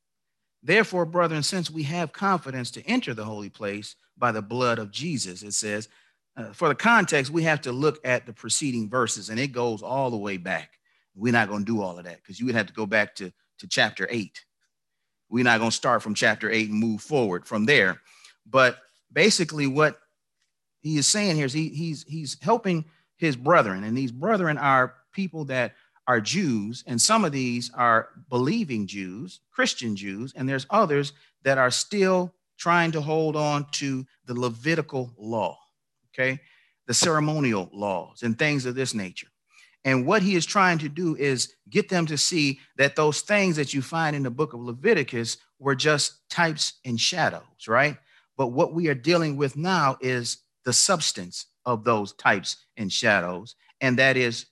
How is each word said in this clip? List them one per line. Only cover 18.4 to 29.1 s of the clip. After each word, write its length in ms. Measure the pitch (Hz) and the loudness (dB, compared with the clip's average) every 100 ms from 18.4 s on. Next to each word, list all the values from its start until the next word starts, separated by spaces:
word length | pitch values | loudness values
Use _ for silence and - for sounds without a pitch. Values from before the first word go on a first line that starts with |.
But 380 | 107 131 127 113 _ _ _ | _ 4 4 2 _ _ _
basically 560 | 147 202 - 160 156 139 | 2 4 4 0 -2 -2
what 340 | 135 151 - _ _ _ _ _ _ _ _ | 2 2 2 _ _ _ _ _ _ _ _
he 180 | 151 151 | -4 0
is 80 | 135 | 2
saying 300 | 214 202 156 | 2 0 0
here 100 | 135 | 0
is 60 | |
he, 160 | 151 160 | -2 -4
he's, 340 | 139 165 147 | -4 -6 -8
he's 340 | - 160 147 - | -10 -10 -10 -6
helping 420 | 160 226 196 170 151 _ _ _ | 0 0 2 -2 -4 _ _ _
his 200 | 165 123 | -2 0
brethren, 480 | 131 170 113 92 | 4 6 6 0
and 120 | 107 123 | -2 -2
these 140 | 131 | -2
brethren 480 | 120 185 214 170 147 | -4 0 0 0 0
are 380 | 143 131 127 - _ | 4 4 4 -2 _
people 320 | - 190 160 | -6 -6 -6
that 320 | 143 131 117 - _ _ - | -4 -2 -2 -6 _ _ 0
are 120 | 120 | 0
Jews, 640 | 104 160 170 110 101 123 | 2 -2 0 0 -2 -8
and 160 | - 120 | -6 0
some 240 | - 220 | 2 4
of 60 | 180 | 2
these 400 | 139 127 120 120 | 0 -2 -4 -6
are 340 | - 120 113 - - - | 2 4 4 2 -10 -4
believing 600 | 123 131 233 170 113 95 | 0 0 0 -2 -4 -6
Jews, 500 | 101 92 | -8 -10